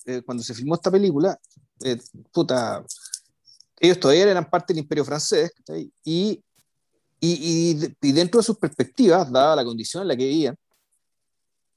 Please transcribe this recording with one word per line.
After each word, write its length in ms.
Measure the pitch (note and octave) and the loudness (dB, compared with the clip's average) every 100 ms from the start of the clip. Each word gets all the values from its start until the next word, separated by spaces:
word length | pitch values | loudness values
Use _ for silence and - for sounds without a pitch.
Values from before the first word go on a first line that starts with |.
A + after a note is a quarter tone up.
| - | -10
eh, 160 | B2+ | -10
cuando 200 | B2 B2 | -8 -10
se 100 | A2+ | -10
filmó 220 | A2+ C#3 E3 | -10 -6 -4
esta 160 | F#3 | 0
película, 480 | F#3+ G3 C#3+ F#3 D3+ _ _ _ _ | 2 2 2 0 -2 _ _ _ _
eh, 140 | C3 A#2+ - - - | -8 -8 -10 -20 -6
puta, 500 | F3 - B2+ A2 G2+ - - - - _ _ _ _ _ _ | -4 -2 -2 -4 -8 -12 -18 -14 -16 _ _ _ _ _ _
ellos 200 | F3 F3+ | 2 4
todavía 300 | F3+ D#3+ G3+ | 4 4 4
eran 200 | F#3+ D#3 | 2 0
parte 240 | F3+ - | -2 -2
del 100 | D#3+ | -6
Imperio 220 | D3 D3+ C#3 | -4 -4 -4
francés, 480 | D3 - D3 E3+ - | -6 -2 0 -2 -6
¿cachai? 360 | - D#3+ - _ | -14 -12 -12 _
Y, 400 | D#3 E3+ G#3 - _ _ _ _ _ _ _ _ | -4 -2 -2 -4 _ _ _ _ _ _ _ _
y, 520 | E3 E3 E3 E3 E3+ | -2 -2 -2 0 0
y 20 | D3+ | -2
de-, 200 | D3+ - | -6 -2
y 100 | C#3 | 0
dentro 280 | C#3+ F3 A#3 | 2 2 2
de 40 | |
sus 140 | G#3+ G#3+ | 2 -2
perspectivas, 760 | D#3 - A#2+ - G#3+ F3 C#3+ | -4 -4 -4 2 4 4 2
dada 240 | B2+ D3 D3+ | 2 4 2
la 80 | |
condición 400 | A#2+ A2+ G#2+ E3+ | -2 -6 -10 -8
en 40 | F#3+ | -4
la 80 | B2 | -2
que 100 | C3+ | 0
vivían, 300 | D#3+ C3 - _ _ _ _ _ _ _ _ _ _ _ | 0 -2 -6 _ _ _ _ _ _ _ _ _ _ _